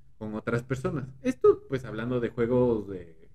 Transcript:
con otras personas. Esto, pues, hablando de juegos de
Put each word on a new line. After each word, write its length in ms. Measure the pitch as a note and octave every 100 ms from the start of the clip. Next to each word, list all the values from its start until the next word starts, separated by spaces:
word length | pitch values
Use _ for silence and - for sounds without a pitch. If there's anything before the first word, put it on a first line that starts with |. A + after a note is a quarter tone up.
| - -
con 160 | G#2+
otras 280 | G#2+ A#2 A#2
personas. 460 | A#2+ C3 F#3 D#3+ B2+ -
Esto, 400 | B3+ - G#4 - -
pues, 160 | C3
hablando 360 | A#2 G#2+ A#2+ B2+
de 100 | A2+
juegos 580 | - A#2 B2+ B2 A2 G2
de 400 | F#2 E2+ - -